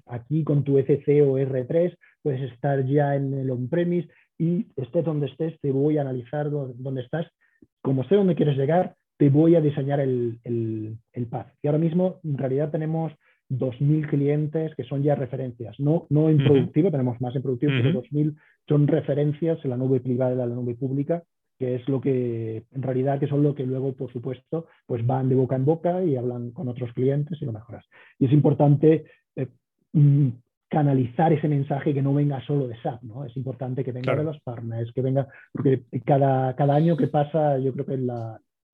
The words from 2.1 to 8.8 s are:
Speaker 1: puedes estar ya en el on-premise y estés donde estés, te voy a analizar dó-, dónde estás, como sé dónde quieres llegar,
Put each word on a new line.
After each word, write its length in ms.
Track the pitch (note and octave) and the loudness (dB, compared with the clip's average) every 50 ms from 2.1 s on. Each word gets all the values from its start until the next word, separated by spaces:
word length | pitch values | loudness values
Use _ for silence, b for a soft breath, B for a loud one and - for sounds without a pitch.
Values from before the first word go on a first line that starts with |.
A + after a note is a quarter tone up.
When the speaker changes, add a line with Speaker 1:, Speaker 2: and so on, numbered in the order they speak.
| b b | b b
Speaker 1:
puedes 280 | - D#3 C3+ B2+ C#3 B2 - | -4 -4 -4 -4 -6 -8 -8
estar 320 | - - C#3+ C#3 C3+ C3+ | -4 -2 0 0 0 0
ya 280 | C3 C#3+ D3 C#3+ C#3+ C#3+ C#3 | 2 2 2 2 2 0 -2
en 160 | C#3 C3+ C3+ | -2 -2 -4
el 180 | C3+ C3 C3 | -4 -4 -4
on-premise 560 | B2+ B2 B2+ B2 E3 E3+ F3 F3 F3 F3 E3+ F3 b b b b b - | -4 -4 -4 -2 -2 0 0 0 0 -2 -4 -6 b b b b b -2
y 300 | D#3+ E3 F3 F3 A#3 - - - | -2 0 0 -2 -4 -6 -8 -10
estés 260 | C3 - - F3 D#3+ | -8 -4 -2 -2 -2
donde 240 | E3 D3+ D3 C#3+ C3+ | -2 -2 -2 -4 -4
estés, 320 | - - D#3+ D#3+ D#3+ - | -4 -6 -6 -6 -6 -6
te 140 | - C#3+ C3 | -4 -2 0
voy 240 | C3+ C#3+ D3+ D3+ D3+ | 0 2 2 2 0
a 40 | |
analizar 480 | C#3+ C3 C3 B2+ A#2 - - D3 D3 D3 | -2 -2 -4 -8 -8 -6 -6 -6 -4 -4
dó-, 240 | D3 D3 C#3 B2+ A#2+ B2 | -4 -6 -6 -8 -10 -10
dónde 240 | B2+ C#3 C3+ C3 | -8 -8 -6 -8
estás, 260 | B2 - - D#3 E3+ - _ _ b b b b b _ _ _ | -8 -6 -6 -6 -6 -8 _ _ b b b b b _ _ _
como 240 | - C3 C3+ C3 B2 | -2 -2 0 0 0
sé 100 | - G3 | 2 2
dónde 200 | G#3 G3+ F#3 E3 | 4 4 4 2
quieres 200 | - D#3 D3 C3+ | 2 2 2 2
llegar, 400 | C3+ C3+ C3+ D#3+ F3+ | 0 2 2 2 2